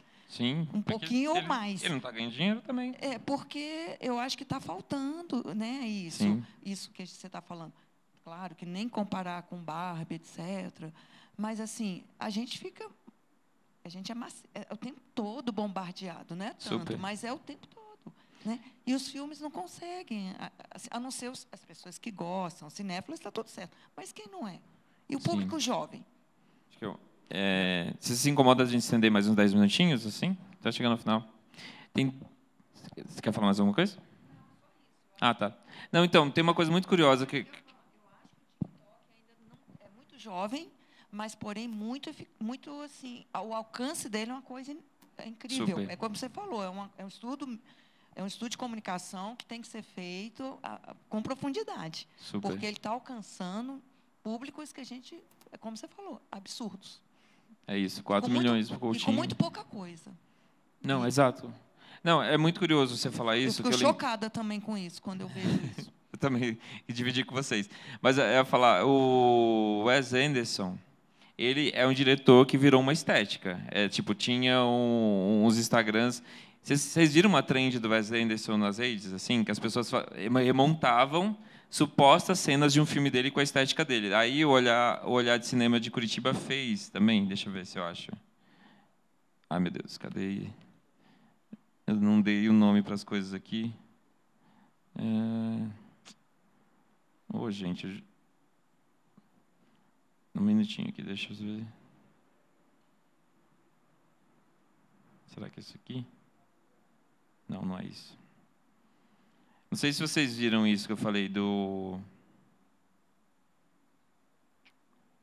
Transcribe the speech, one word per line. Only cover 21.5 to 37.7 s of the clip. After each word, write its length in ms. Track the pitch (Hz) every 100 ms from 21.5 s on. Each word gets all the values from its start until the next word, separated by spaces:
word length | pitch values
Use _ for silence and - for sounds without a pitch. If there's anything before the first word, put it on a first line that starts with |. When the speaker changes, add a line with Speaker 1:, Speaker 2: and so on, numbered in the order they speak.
Speaker 2:
as 140 | 202
pessoas 340 | - 165 180 -
que 120 | 233
gostam, 580 | 185 170 190 180 165 151
cinéfilos, 500 | - 202 175 196 330
tá 100 | -
tudo 180 | 440 440
certo. 260 | - 180 _ _ -
Mas 160 | 381
quem 140 | - 415
não 200 | 381 220
é? 140 | 160 _ _ _ _ -
E 80 | -
o 20 |
Speaker 1:
Sim. 60 | -
Speaker 2:
público 280 | 208 190 311
jovem? 460 | 254 175 151 - - _ _ _ _ _ _
Speaker 1:
Acho 100 | -
que 60 |
eu... 160 | 107 80 - _ -
é, 640 | 92 98 95 92 90 85 -
você 160 | -
se 140 | 120 143
incomoda 360 | 143 127 127
de 40 | 123
a 40 |
gente 100 | 120
estender 280 | 113 117 110
mais 160 | 107 101
uns 80 |
dez 200 | 107 104
minutinhos, 500 | 101 101 - 175 127
assim? 320 | 110 - 185 190 - -
Tá 100 | 113
chegando 220 | 110 123
ao 60 | 117
final. 280 | 107 110 113 - _ - - - -
Tem... 200 | - 135 131 - _ _ _ _ - - - -
Você 160 | -
quer 100 | 113
falar 140 | 107 101
mais 120 | 98
alguma 160 | 101
coisa? 220 | 104 196 - - - - - - _ _ _ _ _ _ -
Ah, 120 | 120
tá. 240 | 113 101 - - - -
Não, 140 | 170
então, 260 | 175 170 143
tem 120 | 147
uma 120 | 170
coisa 160 | 170 165
muito 160 | 170 -
curiosa 380 | 180 147 131 135
que 200 | 143 104 - _